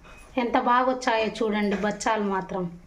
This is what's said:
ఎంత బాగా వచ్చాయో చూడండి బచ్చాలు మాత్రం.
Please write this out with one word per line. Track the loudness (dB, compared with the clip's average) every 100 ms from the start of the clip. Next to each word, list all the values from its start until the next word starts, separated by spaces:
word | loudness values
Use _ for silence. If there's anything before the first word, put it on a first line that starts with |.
| -20 -20 -8 -2
ఎంత | 0 2
బాగా | 4 4 2
వచ్చాయో | 0 0 2 0
చూడండి | 0 0 2 0 0
బచ్చాలు | -2 -2 0 0
మాత్రం. | 0 -2 -2 -4 -6 -8